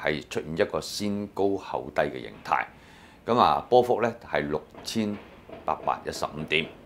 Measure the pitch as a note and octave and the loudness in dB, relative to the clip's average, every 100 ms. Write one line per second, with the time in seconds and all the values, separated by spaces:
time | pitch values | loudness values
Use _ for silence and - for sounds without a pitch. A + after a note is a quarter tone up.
0 | D2 D2+ - A#2 D2+ E2 G2+ D#2+ - - | -2 -4 -4 -6 -2 0 0 0 -6 -4
1 | G#2 G2+ G2+ - G2 G2 - C2 C2 - | -4 -2 -4 0 0 0 -4 -6 -2 0
2 | D2+ C2 G#1+ G#1+ - B1 - - - - | 0 -2 -10 -12 -2 0 0 -10 -20 -20
3 | - - - A#2+ F2 C#2+ - B2 A2+ G#2 | -20 -8 2 6 6 4 6 6 6 2
4 | A#2 - - D2+ D2 D2+ - - - A2+ | 0 -2 -2 -2 0 -2 -4 -14 -6 -2
5 | G#2 G2+ - - - - E2 D#2 - - | -2 -4 -12 -20 -18 -8 -4 -2 0 -2
6 | - - - D2 D#2 D#2 D#2 - | -4 -6 -6 -6 0 0 0 -8